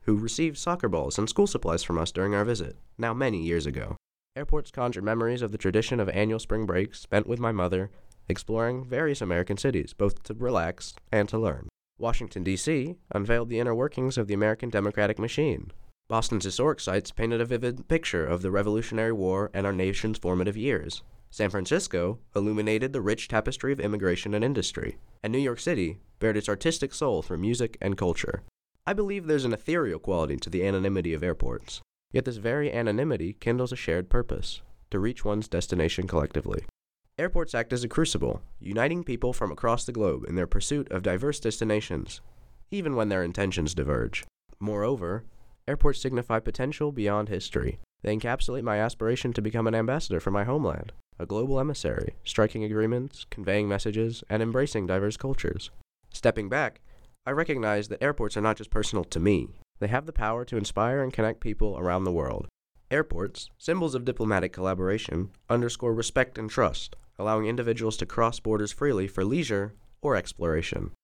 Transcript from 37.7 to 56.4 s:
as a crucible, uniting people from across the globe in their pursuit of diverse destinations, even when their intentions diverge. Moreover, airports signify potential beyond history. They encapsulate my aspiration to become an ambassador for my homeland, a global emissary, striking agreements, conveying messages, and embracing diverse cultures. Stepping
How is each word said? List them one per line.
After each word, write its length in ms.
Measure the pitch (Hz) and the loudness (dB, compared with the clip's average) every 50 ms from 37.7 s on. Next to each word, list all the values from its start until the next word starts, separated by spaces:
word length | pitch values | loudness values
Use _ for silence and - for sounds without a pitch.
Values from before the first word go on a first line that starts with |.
as 140 | 127 120 120 | -2 -2 -2
a 20 | |
crucible, 540 | 113 - 160 160 - - 107 - 60 - - - - - - | 0 2 2 2 4 2 0 0 0 -2 -4 -8 -12 -14 -12
uniting 440 | - 95 101 113 127 151 170 175 170 | -8 -4 0 0 2 2 0 -2 -4
people 280 | - 123 117 123 123 | -4 -4 0 0 0
from 180 | 123 - 117 90 | 0 0 -2 -2
across 360 | 76 - - 117 120 120 - | -2 0 2 2 2 2 0
the 80 | - 117 | -4 -2
globe 320 | 110 104 87 69 64 - | 2 2 2 2 0 -2
in 80 | - 85 | -2 0
their 120 | 92 87 | 0 2
pursuit 440 | - - 101 - - 147 143 - - | 4 4 2 4 2 0 -2 -2 -2
of 120 | - 92 98 | -2 0 0
diverse 360 | 98 90 95 131 147 143 - | 2 0 2 0 -2 -2 0
destinations, 800 | - 113 - - 113 107 107 107 - - 87 67 - - - - - - - - - - - - - - | -2 -2 -2 0 0 0 0 0 0 -2 -4 -4 -4 -6 -12 -16 -16 -20 -20 -20 -20 -20 -20 -20 -12 -6
even 260 | 202 202 175 151 131 | -6 -2 -2 0 0
when 120 | 117 110 | 2 2
their 160 | 104 98 92 87 | 2 2 0 0
intentions 500 | 85 90 98 101 95 - 92 78 78 - | 0 0 0 -2 0 0 0 -2 0 0
diverge. 520 | 80 67 73 71 58 58 57 - - - - _ _ _ - - - | -2 0 0 0 0 0 -2 -4 -6 -8 -10 _ _ _ -20 -14 -8
Moreover, 640 | 101 107 107 101 104 123 139 110 87 85 98 113 117 - - - - - - _ - - | -6 -4 -2 0 0 0 0 -2 -2 -4 -4 -4 -6 -12 -16 -18 -20 -20 -20 _ -6 -4
airports 320 | 143 - 160 147 131 - | 4 6 8 8 6 4
signify 380 | - 131 131 120 120 - 113 113 | -2 -2 -2 -2 0 0 0 0
potential 520 | - - - - 127 143 151 - 151 147 | 0 -2 -2 -2 -2 -4 -2 -2 -2 -2
beyond 380 | 139 117 104 101 104 107 104 107 | -2 0 0 2 2 0 0 -2
history. 500 | 98 90 - - - - - 117 - - - _ _ - | -4 -4 -4 -2 -2 -2 -2 -2 -4 -6 -12 _ _ -6
They 120 | - 104 107 | -2 -2 -2
encapsulate 500 | 107 120 120 127 - - - 123 135 117 | 0 0 -2 0 2 2 2 0 -2 -2
my 160 | 113 104 104 | 0 2 2
aspiration 520 | 110 117 113 - 113 117 123 - - 123 113 | 0 0 0 -2 0 0 0 0 0 -2 0
to 80 | 117 | 0
become 260 | 104 110 113 117 110 | -2 0 0 2 2
an 80 | 113 113 | 2 2
ambassador 440 | 113 113 120 135 160 - - 90 82 | 2 2 0 0 -2 -2 0 -2 0
for 120 | - 98 | 0 2
my 120 | 98 101 101 | 2 2 2
homeland, 480 | 120 135 156 131 87 - - - - - - - _ - | 2 0 0 0 0 -2 -2 -6 -10 -14 -18 -20 _ -10
a 80 | - 87 | -10 -6
global 360 | - 101 107 127 139 135 131 | -4 -2 -2 0 2 2 2
emissary, 540 | 135 151 139 - - 71 - - - - - - - | 2 0 -2 -2 -2 -2 -2 0 -2 -4 -6 -6 -8
striking 400 | - - - 107 107 - 110 107 | -2 2 2 2 2 2 -2 -4
agreements, 600 | 107 107 107 110 113 120 123 131 143 - - - - | 0 0 2 2 2 2 0 -2 -6 -10 -14 -12 -10
conveying 400 | - 113 90 95 101 104 104 101 | -10 -4 0 0 2 2 2 2
messages, 520 | 101 98 - 110 104 110 113 113 113 - - - | 0 0 0 0 0 0 0 0 -2 -6 -6 -2
and 140 | 107 107 113 | 0 0 0
embracing 420 | 117 113 127 143 143 - 110 95 | 2 2 0 0 0 0 -2 0
diverse 300 | 90 92 95 101 107 107 | 2 2 2 2 0 -2
cultures. 560 | - - 135 131 - - - - - - - - - - _ _ _ _ - | -2 -2 0 0 2 2 0 -2 -2 -6 -10 -14 -18 -20 _ _ _ _ -14
Stepping 380 | - - - 113 - 113 | -8 2 2 2 2 2